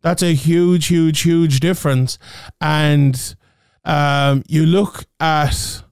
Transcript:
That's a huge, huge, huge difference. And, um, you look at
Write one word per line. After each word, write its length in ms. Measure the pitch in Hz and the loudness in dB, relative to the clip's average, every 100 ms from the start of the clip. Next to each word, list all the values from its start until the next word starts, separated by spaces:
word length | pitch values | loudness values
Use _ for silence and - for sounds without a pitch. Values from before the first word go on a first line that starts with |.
That's 220 | 165 175 | -2 -2
a 100 | 175 | 0
huge, 540 | 151 156 170 175 180 143 | 0 2 2 2 2 2
huge, 340 | 170 160 151 | 2 2 0
huge 380 | 170 170 160 135 | 0 2 2 0
difference. 580 | 165 180 147 131 127 - - - - - | 0 -2 -2 0 -2 -6 -18 -20 -20 -6
And, 760 | 156 151 151 147 139 127 - - _ _ _ _ - | -2 0 2 4 2 0 -8 -16 _ _ _ _ -4
um, 580 | 147 147 143 139 139 - | -2 0 0 0 0 0
you 180 | 156 156 | 0 2
look 400 | 180 202 - - _ | 2 0 -6 -20 _
at 640 | 160 156 143 - - - - | -2 0 0 -2 -6 -12 -18